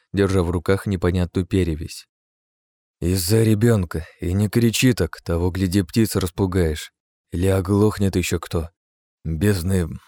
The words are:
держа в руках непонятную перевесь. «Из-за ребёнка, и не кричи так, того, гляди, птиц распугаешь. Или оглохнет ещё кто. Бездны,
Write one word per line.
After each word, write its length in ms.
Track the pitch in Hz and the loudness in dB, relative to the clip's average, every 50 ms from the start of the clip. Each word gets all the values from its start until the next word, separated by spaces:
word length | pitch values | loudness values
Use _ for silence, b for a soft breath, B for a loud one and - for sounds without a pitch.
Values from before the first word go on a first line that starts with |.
| _ _ | _ _
держа 300 | - 98 98 92 95 95 | 0 0 2 2 2 2
в 80 | 85 87 | 0 0
руках 340 | 85 90 - - 95 98 - | -2 -2 0 0 0 0 0
непонятную 600 | 107 98 87 90 90 87 92 90 85 - 95 90 | -4 -4 0 0 0 0 0 -2 -2 -2 -4 -4
перевесь. 600 | - - 95 90 82 80 76 85 - - - - _ _ _ _ _ _ _ _ _ _ _ _ _ _ _ _ _ _ - | 0 0 0 0 0 -2 -6 -6 -12 -14 -16 -20 _ _ _ _ _ _ _ _ _ _ _ _ _ _ _ _ _ _ -4
«Из-за 420 | 78 85 92 95 87 90 110 113 | -2 -2 0 0 0 2 2 4
ребёнка, 640 | 113 110 110 104 113 120 113 104 90 - - 80 78 - - - | 4 4 2 4 4 2 2 2 0 -2 -6 -10 -10 -10 -12 -8
и 140 | 85 85 90 | -6 -2 0
не 160 | 101 104 101 | 0 0 0
кричи 420 | - 117 117 117 104 - - 127 | 2 2 2 2 2 2 2 2
так, 260 | 120 - 90 78 - - | 2 2 -2 -4 -4 -10
того, 280 | - - 85 82 87 92 | -6 -4 -2 0 0 -2
гляди, 300 | 87 92 98 92 87 101 | 0 0 -2 0 2 0
птиц 340 | 92 - - 113 110 101 - | 0 0 0 0 0 0 0
распугаешь. 760 | 101 90 90 - - 101 92 87 95 87 80 76 - - - _ _ _ _ _ _ _ _ | -2 -4 -4 -2 -2 -2 0 0 0 0 0 -2 -4 -8 -16 _ _ _ _ _ _ _ _
Или 140 | - 85 90 | -4 0 0
оглохнет 680 | 95 95 95 87 87 101 101 104 107 - - 101 98 - | 2 2 0 0 2 2 4 4 2 2 0 -2 0 0
ещё 240 | 92 87 - 92 85 | 0 -2 -2 -4 -4
кто. 300 | - - - 85 80 - _ _ _ _ _ _ _ _ _ _ - | -6 -4 -6 -6 -6 -6 _ _ _ _ _ _ _ _ _ _ -8
Бездны, 640 | 78 80 78 95 104 101 92 80 92 95 92 85 78 - - _ | -6 -2 0 0 0 0 0 0 0 0 0 0 -2 -6 -12 _